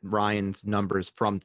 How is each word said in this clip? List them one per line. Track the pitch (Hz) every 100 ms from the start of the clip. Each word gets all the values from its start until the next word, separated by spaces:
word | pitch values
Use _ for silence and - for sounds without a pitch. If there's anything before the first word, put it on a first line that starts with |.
Ryan's | 98 107 104 104 98 98 104
numbers | 104 98 98 90
from | - 110 98